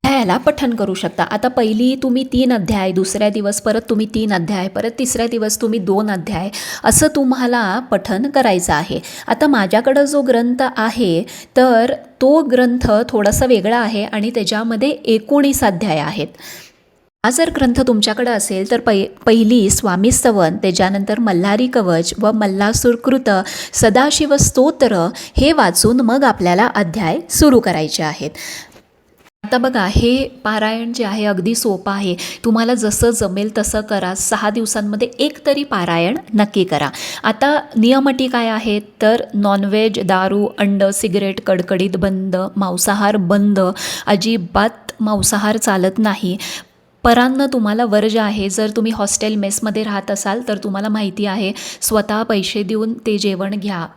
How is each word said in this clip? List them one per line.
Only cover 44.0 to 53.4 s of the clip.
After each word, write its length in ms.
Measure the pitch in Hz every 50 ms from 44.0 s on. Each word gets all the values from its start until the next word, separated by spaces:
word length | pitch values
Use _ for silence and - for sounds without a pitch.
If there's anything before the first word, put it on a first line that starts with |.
| -
अजिबात 840 | - 208 190 175 220 233 226 175 170 - 196 208 226 220 - - - - -
मांसाहार 560 | 220 214 214 202 180 - - 202 202 208 214
चालत 420 | 226 - 233 196 185 180 190 190 226
नाही. 380 | 220 214 196 - - 180 180 202 - - - - - _ _ _ _ _ _ _ -
परान्न 420 | 240 233 240 247 262 262 262 285 262
तुम्हाला 320 | 269 247 214 208 208 220 240
वर्ज 320 | 226 202 208 208 220 214
आहे. 320 | 226 214 208 214 214 190 202
जर 220 | 190 - 214 214 214
तुम्ही 160 | 233 214 226
हॉस्टेल 440 | 226 220 202 202 - - 214 214 220
मेसमध्ये 460 | 208 202 196 202 - - 214 202 214
राहत 280 | 220 220 202 196 196 -
असाल, 300 | 202 196 - 202 196 240 247 233
तर 80 | 208
तुम्हाला 320 | 196 196 208 190 196 202 214
माहिती 380 | 208 214 208 196 185 214 202
आहे, 260 | 208 190 220 202 185 208 - - - - -
स्वतः 400 | - - 208 214 202 208 208 214
पैसे 400 | 226 226 226 196 190 - - 214
देऊन 320 | 208 180 220 214 220 220 233
ते 240 | - - 220 214 202
जेवण 320 | 202 202 190 175